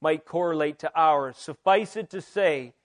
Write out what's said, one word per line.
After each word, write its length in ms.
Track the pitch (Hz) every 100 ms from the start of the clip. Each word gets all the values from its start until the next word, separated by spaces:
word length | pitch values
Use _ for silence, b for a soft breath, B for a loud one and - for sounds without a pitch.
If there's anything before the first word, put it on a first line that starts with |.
might 260 | 156 156 -
correlate 540 | 170 175 160 151 143
to 120 | 156
ours. 420 | 165 160 147 135 123
Suffice 600 | - 143 - 196 214 214
it 140 | 202
to 100 | 190
say, 540 | - 208 190 143 123 -